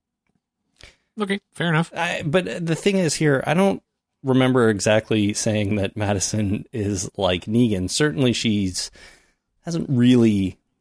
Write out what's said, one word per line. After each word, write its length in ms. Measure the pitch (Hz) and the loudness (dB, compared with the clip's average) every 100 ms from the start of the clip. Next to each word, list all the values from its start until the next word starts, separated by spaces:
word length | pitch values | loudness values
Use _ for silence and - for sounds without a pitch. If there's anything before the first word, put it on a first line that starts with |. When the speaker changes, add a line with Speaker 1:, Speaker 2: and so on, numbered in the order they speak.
| _ _ _ _ _ _ _ _ - _ _ - | _ _ _ _ _ _ _ _ -20 _ _ -8
Speaker 1:
Okay, 200 | 196 202 _ | -4 -6 _
fair 160 | - 160 | -4 0
enough. 240 | 160 170 | 0 -2
Speaker 2:
I, 280 | - 170 - | -4 -4 -4
but 400 | 151 180 180 123 165 | -2 -2 -2 -6 -4
the 100 | 160 | -2
thing 200 | 202 190 | 0 2
is 180 | 165 | 0
here, 280 | - 151 135 - | 0 2 2 0
I 80 | |
don't 280 | 165 196 190 _ _ _ _ | 2 2 0 _ _ _ _
remember 460 | 135 131 131 127 113 | 0 2 4 4 4
exactly 640 | 101 110 107 - 110 101 | 2 2 0 2 0 0
saying 420 | 104 113 107 101 104 | -2 -2 -2 -2 -2
that 200 | 98 107 | -4 -4
Madison 680 | 101 98 - 107 101 104 - | -2 -2 -2 -2 -2 -4 -6
is 380 | 117 101 95 - - | -6 -4 -4 -6 -2
like 280 | 92 90 | -2 -2
Negan. 460 | - 117 120 95 92 | 0 0 2 0 -4
Certainly 420 | - 151 147 127 | -2 -2 0 0
she's, 580 | 110 117 104 92 92 - - - _ _ _ _ _ | 0 0 0 -2 -4 -10 -14 -20 _ _ _ _ _
hasn't 260 | 175 165 - | -10 -8 -2
really 640 | 123 123 123 113 101 95 - _ _ | 2 4 6 4 2 -2 -6 _ _